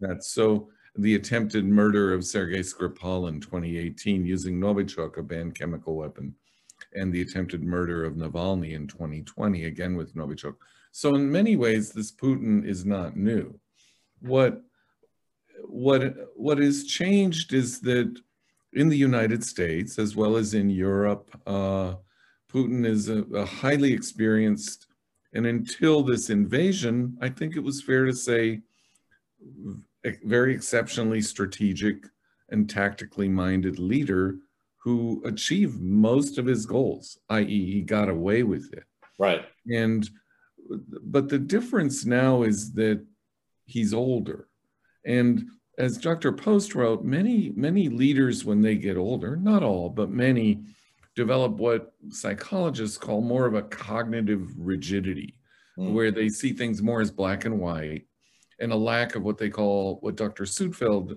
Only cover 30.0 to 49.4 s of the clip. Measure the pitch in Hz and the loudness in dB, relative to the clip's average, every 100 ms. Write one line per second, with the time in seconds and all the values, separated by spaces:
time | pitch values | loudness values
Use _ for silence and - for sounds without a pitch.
30 | - 107 110 117 127 127 - 120 117 - | -10 -8 0 4 4 0 0 0 0 -2
31 | 110 110 107 - 98 - 104 92 104 95 | 0 0 -2 -2 -4 0 0 0 -2 -2
32 | - _ _ _ - 110 104 104 101 101 | -8 _ _ _ -6 0 0 0 -2 -2
33 | - - 98 95 92 95 92 90 90 127 | -12 -4 0 0 2 0 0 -2 -2 0
34 | 143 92 95 95 - _ _ _ - 120 | 2 2 0 -2 -14 _ _ _ -2 0
35 | 117 110 - 107 - 170 190 107 90 104 | 0 -4 -6 -6 -2 2 0 0 2 4
36 | 110 131 143 - 127 120 107 113 135 73 | 6 4 2 -2 0 0 0 0 0 -2
37 | - - - 107 104 104 90 101 87 107 | -10 -16 -2 0 2 0 0 -2 0 0
38 | 104 85 90 110 117 80 69 - - _ | 2 0 2 2 2 -2 -6 -18 -20 _
39 | _ - 98 87 - _ 117 117 113 110 | _ 0 2 2 -2 _ -4 0 2 0
40 | 104 - _ _ _ _ - - - - | -2 -8 _ _ _ _ -12 -12 -12 -16
41 | - 139 139 139 139 208 240 226 151 131 | -2 0 2 0 0 0 0 0 0 -2
42 | 107 123 131 127 117 101 - 98 110 107 | 0 4 4 4 4 0 -2 0 2 0
43 | - _ _ _ _ _ _ 120 107 110 | -4 _ _ _ _ _ _ -2 0 0
44 | 127 123 101 73 - _ _ _ _ _ | 0 -2 -4 -8 -14 _ _ _ _ _
45 | - 123 120 120 - - _ - 127 113 | -2 2 4 4 0 -10 _ -2 -2 -2
46 | 165 165 139 - - 208 196 151 120 113 | -2 0 0 0 2 2 2 0 2 2
47 | - 139 208 240 165 - 143 190 165 117 | 0 0 2 2 0 0 0 2 2 4
48 | 135 135 131 107 107 104 107 107 107 92 | 2 4 2 2 0 4 4 4 0 -2
49 | 95 127 98 156 | -2 -2 -4 -2